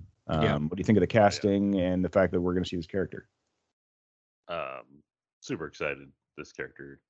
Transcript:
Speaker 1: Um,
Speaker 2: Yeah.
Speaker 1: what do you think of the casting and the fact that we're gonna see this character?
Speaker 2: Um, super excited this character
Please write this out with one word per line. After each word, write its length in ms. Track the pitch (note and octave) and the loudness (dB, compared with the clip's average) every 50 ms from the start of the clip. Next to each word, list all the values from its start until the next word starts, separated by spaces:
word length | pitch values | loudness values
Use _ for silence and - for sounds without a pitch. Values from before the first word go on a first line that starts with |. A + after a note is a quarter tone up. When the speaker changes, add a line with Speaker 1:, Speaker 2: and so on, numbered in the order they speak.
| - - _ _ _ - | -12 -18 _ _ _ -4
Speaker 1:
Um, 140 | E2 D#2+ D2+ | 0 2 2
Speaker 2:
Yeah. 140 | D2 C#2+ D2 | 2 2 0
Speaker 1:
what 140 | D2+ D#2 F#2 | -2 -2 -4
do 40 | G2 | -2
you 40 | F2+ | 2
think 140 | - A2+ G2+ | 4 4 6
of 40 | |
the 60 | F2+ E2+ | 4 4
casting 720 | - A#2 G#2 G2+ - - - G#2 G2 G2+ G2+ G2+ G2+ F#2+ | 4 6 6 4 4 2 2 2 2 2 2 2 2 0
and 240 | F2 F2+ F#2 F#2 F#2 | 0 0 0 0 0
the 60 | F2 | 0
fact 240 | - G2+ F#2+ F2 F2 | 2 2 2 2 2
that 80 | F2+ | 0
we're 120 | F2 F2+ F2+ | 0 0 0
gonna 120 | F#2 F2 | -2 -2
see 100 | - - | -4 -4
this 120 | F2+ D#2+ - | -8 -8 -6
character? 400 | - G2 F2+ - - - - _ _ _ _ _ _ _ _ _ _ _ _ _ _ _ _ _ _ _ _ _ _ _ _ - | -4 -4 -4 -4 -6 -12 -16 _ _ _ _ _ _ _ _ _ _ _ _ _ _ _ _ _ _ _ _ _ _ _ _ -10
Speaker 2:
Um, 540 | F2 E2+ D2+ C2+ C2 C2 A#1 _ C#2 D2 _ _ _ _ _ _ _ _ | -8 -8 -8 -8 -10 -14 -16 _ -20 -20 _ _ _ _ _ _ _ _
super 260 | - - C#3+ F#2 D#2+ D2 | -12 -10 -8 -8 -8 -10
excited 440 | - - E2 D2+ C#2+ C2+ C#2 C#2 C#2 _ _ _ _ - | -8 -6 -6 -6 -6 -6 -10 -18 -20 _ _ _ _ -18
this 140 | D2 - | -18 -14
character 480 | - - C#2 B1+ B1+ - C2+ C#2 C#2 C#2 _ _ | -12 -12 -12 -12 -14 -16 -18 -18 -18 -20 _ _